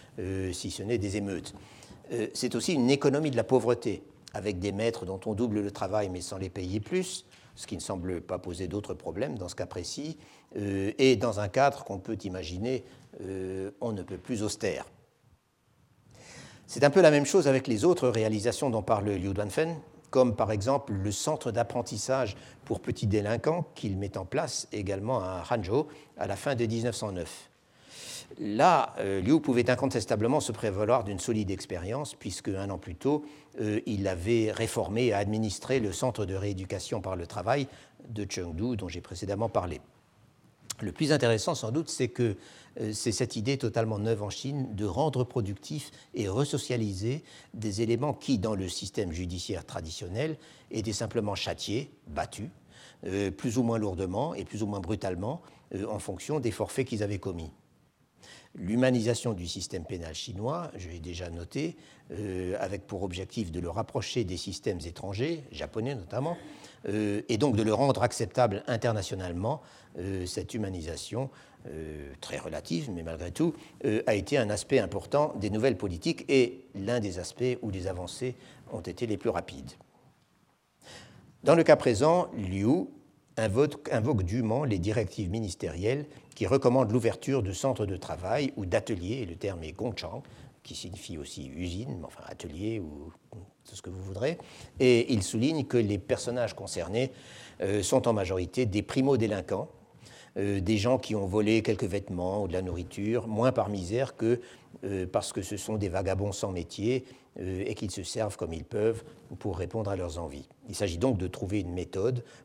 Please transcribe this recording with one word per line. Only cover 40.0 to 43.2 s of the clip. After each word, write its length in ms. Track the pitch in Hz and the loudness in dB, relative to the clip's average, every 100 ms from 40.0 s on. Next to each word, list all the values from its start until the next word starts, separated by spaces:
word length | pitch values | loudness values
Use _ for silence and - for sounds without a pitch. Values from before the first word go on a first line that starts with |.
| _ _ - _ _ _ - - | _ _ -20 _ _ _ -14 -8
Le 120 | 101 | -6
plus 200 | - 147 | 0 2
intéressant, 420 | 151 120 113 - | 6 6 4 2
sans 180 | 156 110 | -2 0
doute, 180 | 139 165 | -2 -2
c'est 180 | - 123 | -2 -2
que, 280 | - 117 95 - - - - | 2 0 0 -8 -20 -16 -6
euh, 120 | 107 | -4
c'est 180 | 107 120 | -2 -2
cette 240 | 104 | 0